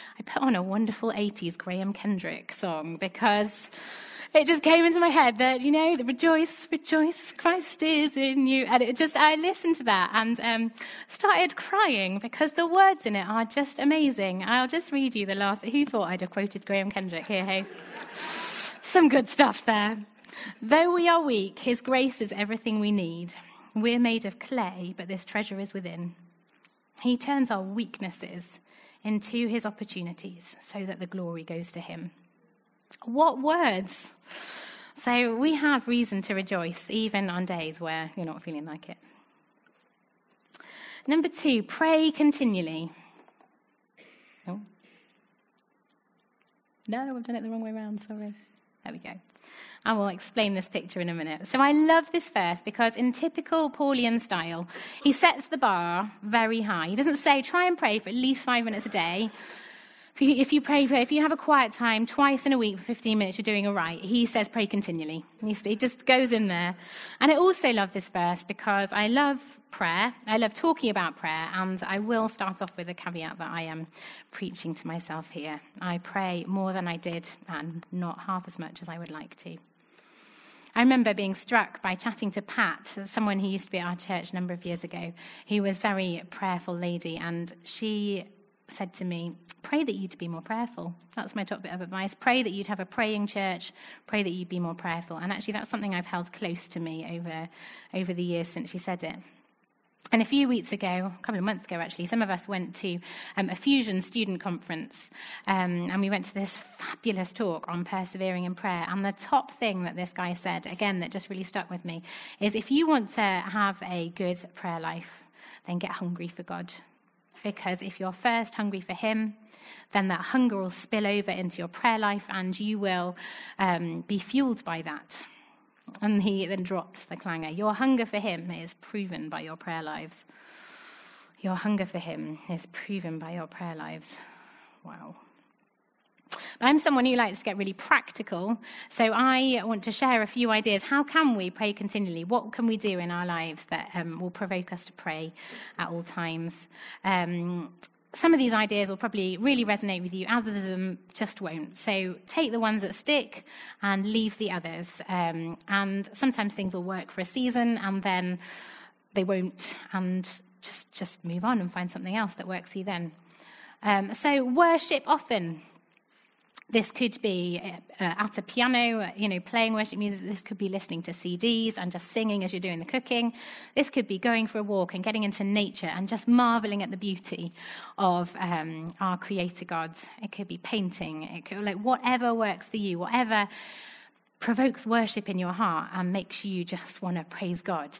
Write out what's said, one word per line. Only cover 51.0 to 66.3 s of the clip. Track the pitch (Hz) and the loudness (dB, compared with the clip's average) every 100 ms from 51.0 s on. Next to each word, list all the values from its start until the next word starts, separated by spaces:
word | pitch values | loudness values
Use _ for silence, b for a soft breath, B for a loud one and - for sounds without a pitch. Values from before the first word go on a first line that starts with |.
in | 175 | -2
a | |
minute. | 170 156 156 196 | -2 -6 -6 -2
So | 262 | 6
I | 277 | 8
love | 294 311 330 330 | 8 8 8 6
this | 349 - | -2 0
verse | 220 175 175 | 2 2 0
because | - - - - | -4 2 2 4
in | 247 | 0
typical | 240 330 320 - 330 302 | 2 -2 -2 0 2 2
Paulian | - 285 269 240 233 | 2 2 4 2 2
style, | - 180 165 165 175 B B B | 0 -2 -2 -6 -8 B B B
he | 285 | 4
sets | 269 339 269 - | 6 6 6 0
the | 311 | 2
bar | 240 180 175 175 208 - | 4 4 2 0 -2 -6
very | 208 233 220 226 | 2 4 4 2
high. | 214 180 160 | 0 0 0
He | 208 | 2
doesn't | 277 285 | 2 4
say, | - 277 | 6 4
"Try | 262 349 359 | 4 2 2
and | 349 | 2
pray | 262 214 | 2 0
for | 208 | -2
at | |
least | 233 254 262 | 0 2 0
five | - 240 | 2 0
minutes | 226 214 214 | 0 -4 -2
a | |
day." | 202 170 180 220 B B B B B B B B | 0 0 0 -2 B B B B B B B B
If | - | 2
you, | 269 | 6
if | 262 269 | 6 6
you | 302 | 4
pray | 277 294 269 | 4 4 6
for, | 269 | 4
if | 247 | 4
you | 302 | 4
have | 302 | 4
a | 311 | 2
quiet | - 285 240 | 4 6 6
time | - 240 220 | 2 2 2
twice | 226 - 277 269 | 0 4 4 6
in | 277 | 4
a | 269 | 4
week | 220 190 | 2 -2
for | |
fifteen | - 233 226 214 | -6 -4 2 2
minutes, | 196 185 | 2 0
you're | |
doing | 220 208 202 | 0 2 2
all | |
right. | 202 165 170 | 0 -2 -4
He | 185 240 233 | 0 2 4
says, | 233 208 | 2 0
"Pray | 233 208 | 0 0
continually." | 202 202 165 156 160 - _ | 0 -2 -4 -4 -6 -8 _
He | 214 | -4
s-, | 208 | -4
he | 202 214 | -2 0
just | 254 - | 0 -2
goes | - 254 254 | 4 6 6